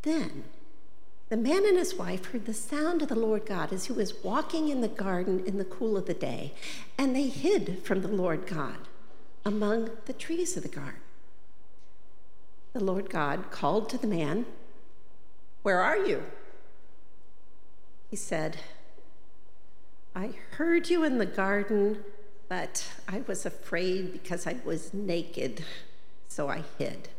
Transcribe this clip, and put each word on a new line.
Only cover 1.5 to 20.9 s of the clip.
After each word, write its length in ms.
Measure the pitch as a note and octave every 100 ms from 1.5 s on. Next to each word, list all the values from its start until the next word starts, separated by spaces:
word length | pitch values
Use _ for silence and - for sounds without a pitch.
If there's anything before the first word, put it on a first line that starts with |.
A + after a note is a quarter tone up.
| F4+
and 140 | G#4 F#4
his 160 | -
wife 320 | - F3+ F#3 -
heard 200 | A#3+ G#3
the 100 | G#3+
sound 480 | - D4 D#4 F4
of 40 | D4+
the 80 | A3+
Lord 300 | A3 G#3+ G#3+
God 260 | F#3+ D#3
as 140 | F#3 -
he 80 |
was 300 | A#3 F#3+ -
walking 440 | F3+ A#3+ - E4 D4+
in 140 | C4+
the 60 | A3+
garden 580 | G#3+ G3 F3+ F#3 F#3 F#3
in 140 | G3
the 40 |
cool 320 | F#3+ - A3+ G3+
of 120 | F#3
the 80 | E3+
day, 400 | C#3 A2+ C#3 - - - - -
and 180 | C4+ B3+
they 120 | C#4
hid 560 | - F4 G4 - F#3
from 180 | - F#3+
the 60 | F#3
Lord 400 | G#3 F3+ D#3 -
God 400 | E3 C3+ - - - - - - - G#3
among 460 | G#3 G#3 A3+ A3+ - -
the 80 |
trees 440 | B3+ - E4 F4 -
of 60 |
the 60 | D#3+
garden. 320 | - C#3 - - - - - - - - - - - - - - - - - -
The 100 | B3+
Lord 280 | F#3+ F#3 F#3+
God 400 | E3 D3 D#3 F#3+
called 380 | - C#3+ F#3+ G#3
to 80 | B3+
the 80 | G#3+
man, 400 | F3 D3 F3+ A#3+ - - - - - - - - - - -
"Where 200 | - F#3
are 220 | F#3+ G4+
you?" 200 | F#4+ D3 - - - - - - - - - - - - - - - - - - -
He 60 | G3+
said, 420 | - E3 D#3 D#3+ - - - - - - - - - - - - - - - F3+
"I 140 | G3 - - -
heard 320 | E4 E4+
you 140 | E4+